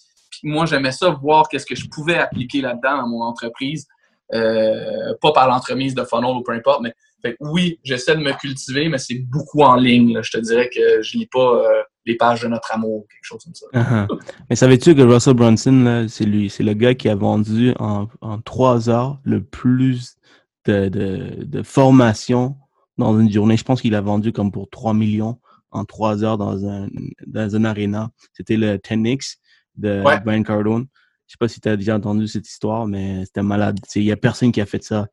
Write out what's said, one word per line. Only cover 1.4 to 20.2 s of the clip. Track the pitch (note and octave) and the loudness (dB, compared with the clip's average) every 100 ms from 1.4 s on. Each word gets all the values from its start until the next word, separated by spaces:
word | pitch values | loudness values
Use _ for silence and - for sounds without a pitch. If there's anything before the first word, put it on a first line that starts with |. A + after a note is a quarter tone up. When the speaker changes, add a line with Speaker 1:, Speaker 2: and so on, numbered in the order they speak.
| - | 2
Speaker 1:
qu'est-ce | C3+ | -2
que | - | -8
je | A#2+ - | -10 -10
pouvais | - D3+ E3+ | -8 -2 -2
appliquer | C3+ - B2+ C#3+ | -2 -6 -6 -4
là-dedans | C3 A#2+ C3+ C#3+ | -4 -4 -4 -2
dans | A#2+ | -4
mon | A#2 | -6
entreprise. | A#2 A#2+ A#2+ - C3+ D3+ - _ _ _ _ | -6 -8 -12 -8 -8 -8 -12 _ _ _ _
Euh, | A2+ A2 A2 A2 A2 A2 A2 A2+ A2+ | -2 0 2 0 0 -4 -6 -6 0
pas | D#3 | 2
par | C3+ B2+ | 4 4
l'entremise | B2 - B2+ C3+ | 2 -2 -6 -4
de | B2+ | -4
funnel | A#2+ A#2 B2 | -4 -2 -2
ou | B2+ | -4
peu | A#2 | -6
importe, | A#2 C3+ C#3 | -4 -2 -2
mais | A#2 - _ _ | -4 -12 _ _
fait | A#2+ | -10
que | A#2 | -10
oui, | D3 E3+ F3 E3 | -6 -2 -2 -4
j'essaie | C3 B2+ C#3+ D#3+ | -6 -4 0 0
de | |
me | C#3+ | -2
cultiver, | C#3 C#3+ C3+ - C3 D#3+ | -6 -8 -10 -6 -4 -2
mais | C3+ | -4
c'est | - C3 B2+ | -6 -10 -6
beaucoup | C#3 - D3 | -8 -4 4
en | C#3 B2 | 6 6
ligne, | B2+ A#2+ A#2+ | 6 6 4
là. | A2+ | 2
Je | A2 | -4
te | - | -6
dirais | A2+ A#2 B2 | 0 0 0
que | A2+ A2+ A2+ | 2 2 2
je | A2 A#2+ | 0 -6
lis | A2 | -4
pas, | B2+ B2+ A#2 | 0 2 2
euh, | A2 A2 G#2+ _ - | 2 2 -2 _ -6
les | A#2 | 0
pages | A#2 A#2 | 2 2
de | A#2 | -2
Notre | A#2 - | -6 -6
Amour | A2+ A2 G#2+ | -6 -4 -6
ou | G#2+ | -10
quelque | _ | _
chose | - A2+ | -20 -20
comme | E3 | -20
ça. | - - | -20 -6
Speaker 2:
Uh-huh. | B2+ A#2 A2+ G2+ - - - - | -2 0 0 -2 -6 -12 -20 -6
Mais | A#2 | 4
savais-tu | B2+ B2+ E3+ | 6 8 6
que | C#3+ | 8
Russell | B2 A#2+ C#3 | 8 8 6
Brunson, | B2 A#2 A2 C3+ C3 | 6 6 4 4 4
là, | B2 A#2 A2 | 4 0 -4
c'est | - | -2
lui, | A2 G#2 G2+ | -2 0 -2
c'est | - | -2
le | G#2+ | -2
gars | G#2 A#2+ | 2 2
qui | B2+ A2+ | 2 0
a | |
vendu | G#2 G#2 G#2+ G#2+ A2 B2 - | 0 0 0 0 0 0 0
en, | G#2+ G#2 G#2 - | -4 -4 -6 -10
en | G#2+ G#2+ | -12 -12
trois | - - B2+ A#2+ A#2 | -10 2 4 4 2
heures | A#2 C3 C#3+ | 0 -2 -6
le | - G#2+ | -4 -4
plus | G2 - B2 B2+ C3 B2 B2 _ | -4 -4 0 2 0 -2 -8 _